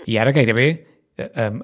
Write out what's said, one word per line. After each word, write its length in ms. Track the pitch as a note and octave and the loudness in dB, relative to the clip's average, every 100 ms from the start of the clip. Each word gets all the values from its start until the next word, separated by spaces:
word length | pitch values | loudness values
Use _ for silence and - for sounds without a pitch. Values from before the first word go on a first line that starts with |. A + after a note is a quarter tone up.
| - | -4
I 100 | A2 | 0
ara 140 | A#2+ | 2
gairebé, 360 | C#3+ A2+ A2+ C#3 E3 - _ _ - | 2 2 2 0 -2 -10 _ _ -14
eh, 120 | A2+ - | -10 -6
en, 260 | A2 A2+ | -6 -6